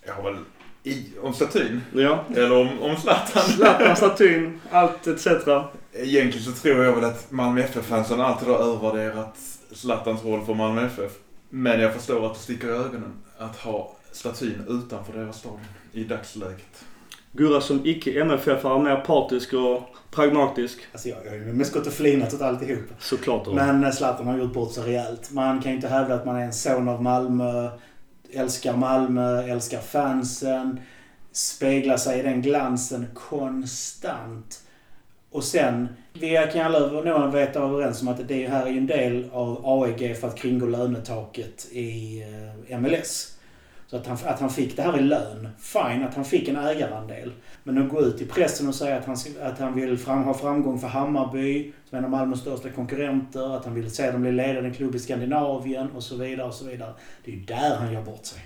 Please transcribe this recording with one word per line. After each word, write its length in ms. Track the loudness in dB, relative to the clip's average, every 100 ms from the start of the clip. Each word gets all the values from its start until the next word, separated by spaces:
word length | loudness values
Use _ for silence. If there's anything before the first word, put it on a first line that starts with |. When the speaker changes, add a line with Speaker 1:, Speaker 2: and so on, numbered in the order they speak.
| -12
Speaker 1:
Jag 80 |
har 100 | -8
väl 120 | -6 -6 -12 -20 -20 -14
i, 220 | -8 -8 -8 -8
om 120 | -6
statyn? 480 | -2 0 2 0 -2 -4
Speaker 2:
Ja. 300 | 2 4 4 0 4
Speaker 1:
Eller 260 | 6 8
om, 200 | 6 2
om 140 | -2 -2
Zlatan? 480 | 4 4 4 2
Speaker 2:
Zlatan, 520 | 4 8 8 8 6 8
statyn, 680 | 6 8 8 8 2 -4 2
allt 360 | 6 6 4 -2
et 120 | 0
cetera. 460 | 4 4 6 4 2 -12 -16
Speaker 1:
Egentligen 520 | -8 4 4 4 2 -6
så 60 |
tror 320 | 0 4 6
jag 120 | 6 6
väl 80 |
att 280 | 2 -2 -8
Malmö 300 | -2 2 2
F 140 | 2 -2
F-fansen 420 | 0 0 2 2
alltid 260 | 2 2 2
har 80 | 4
övervärderat 840 | 4 2 0 0 -2 -4 -8 -12 -16 -16 -18
Zlatans 520 | -10 -2 -2 0 -4
roll 220 | -2 -2 -2
för 80 |
Malmö 320 | 0 0 0 -2
F 140 | -4 -8
F. 60 | -10 -20 -20 -14
Men 300 | -2 2 4
jag 140 | 4
förstår 320 | 0 -2 0 0
att 80 |
det 60 | -4
sticker 280 | -8 -6 -4
i 40 |
ögonen 420 | -4 -4 -6 -12 -14 -20 -14
att 180 | -12 -10
ha 400 | -6 -6 -6 -14 -20
statyn 540 | -10 -8 -4 -4 -4 -4
utanför 440 | -6 -6 -10 -10
deras 240 | -10 -10 -10
stadion 220 | -14 -14 -16 -20 -14
i 120 | -10
dagsläget. 840 | -6 -6 -8 -12 -12 -12 -18 -20 -20 -20 -20 -20 -18
Speaker 2:
Gurra 300 | 2 4 4
som 240 | 2 0 0
icke 360 | 0 0 0
M 100 | 2
F 160 | 2 2
F-are 280 | 0 2 2
är 40 |
mer 120 | 4 2
partisk 580 | 4 2 4 -2 0
och 420 | 0 2 0 -4 -20 -10
pragmatisk. 680 | 2 4 6 2 2 -4 -6 -16
Speaker 3:
Alltså, 180 | -12 -10
jag, 80 | -10 -12
jag 60 |
har 60 | -10
ju 160 | -4
mest 200 | 0 0
gått 140 | 0 -4
och 60 |
flinat 400 | 2 4 6 2
åt 80 | -2
alltihop. 420 | -2 -2 -4 -6 -6 -12
Speaker 2:
Såklart 460 | -4 -2 0 0 0
då. 80 |
Speaker 3:
Men, 300 | 2 4 6
eh, 80 | 4
Zlatan 360 | 2 0 0 -2
har 100 | -2
gjort 160 | -2
bort 180 | -2 -4
sig 120 | -4
rejält. 480 | -2 -2 -2 -8 -8
Man 300 | -2 0 0
kan 100 | 0
ju 40 | -2
inte 120 | 0
hävda 280 | 2 2 0
att 100 | 0
man 100 | -2
är 100 | -2
en 80 |
son 360 | -4 0 2 2
av 140 | 0
Malmö, 680 | 2 2 2 0 0 -2 -4 -8 -20 -20 -20 -20 -14
älskar 400 | -4 -4 -2 -2
Malmö, 720 | 0 2 4 4 2 2 0
älskar 360 | 0 -4 -4 -8
fansen, 1000 | -4 0 2 0 -2 -4 -2 -2 -2 -6 -10 -20 -20 _ -12
speglar 680 | -6 -6 0 2 2 4 2
sig 220 | 2 0
i 40 |
den 180 | 0 0
glansen 640 | 2 2 2 -2 -2 -6 -8
konstant. 1500 | -10 -8 -4 -4 -4 -6 -8 -10 -10 -8 -8 -10 -12 -14 -18 -20 -20 _ -20 _ -20 _
Och 120 | -6
sen, 440 | 0 2 4 2 -2 -6 -18
vi 360 | -6 2 4 4
kan 120 | 2 4
alla 120 | 4
över-, 260 | 4 2
nog 280 | 2 2 4
veta 280 | 2 2 2
överens 420 | 0 0 0 -2
om 60 | -2
att 200 | -4 -2
det 200 | -4 0
här 180 | 0 0
är 40 |
ju 80 | 0
en 100 | 0
del 420 | 2 2 0 -4
av 300 | -4 -4 -2 2
A 220 | 4 4
E 60 | 0
G 180 | -4 -4
för 120 | -6
att 100 | -4
kringå 280 | 0 0 0
lönetaket 1040 | 0 0 -2 -4 -8 -8 -12 -12 -12 -14
i, 500 | -8 -8 -8 -10 -12
eh, 320 | -12 -12 -14 -16 -10 -2
M 100 | 0
L 80 |
S. 360 | 0 -2 -8 -10 -14 -20 -20 -20 -20 -10
Så 100 | -10
att 100 | -6
han, 100 | -6 -4
att 140 | -2
han 100 | -2
fick 260 | -2 -2 0
det 60 |
här 160 | 0 4
i 40 |
lön, 480 | 4 2 0 -10 -12 -14
fine, 440 | -4 0 0 0
att 120 | -2 -4
han 100 | 0
fick 220 | 0 0
en 100 | -2
ägarandel. 760 | 0 -2 -2 -6 -10 -10 -12 -14 -20 -16
Men 140 | -2 0
att 120 | 2
gå 120 | 4
ut 200 | 2 2
i 40 | -4
pressen 420 | 2 2 2 -4
och 80 | -2
säga 220 | -2 -2
att 80 | -4
han 120 | -6
ska, 260 | -8 -8
att 160 | -8 -4
han 160 | -4 -2
vill 220 | 0 -2
fram-, 260 | 0 0
ha 100 | 0
framgång 460 | 0 0 0 0 -2
för 80 | -4
Hammarby, 840 | -2 0 0 0 -2 -2 -2 -4 -12 _
som 60 | -6
är 40 |
en 60 | -2
av 60 |
Malmös 280 | 0 0 -2
största 300 | -6 -8 -8
konkurrenter, 880 | -8 -6 -4 0 0 -2 -6 -4 -4
att 80 | -6
han 80 |
vill 180 | -6 -6
se 200 | -2 -2
dem 100 | 0
bli 100 | 0
ledande 420 | 2 0 -2 -4
klubb 220 | -4 -4 -4
i 40 |
Skandinavien 920 | -4 -4 0 0 0 -2 -4 -6 -6 -8
och 80 |
så 120 | -12 -8
vidare 320 | -8 -6 -8
och 60 |
så 120 | -10 -12
vidare. 280 | -12 -12 -14 -18 -18 -14
Det 60 |
är 40 | -14
ju 60 |
där 340 | -8 -2 0 0
han 180 | -2
gör 80 | -4
bort 240 | -8 -12 -14
sig. 160 | -16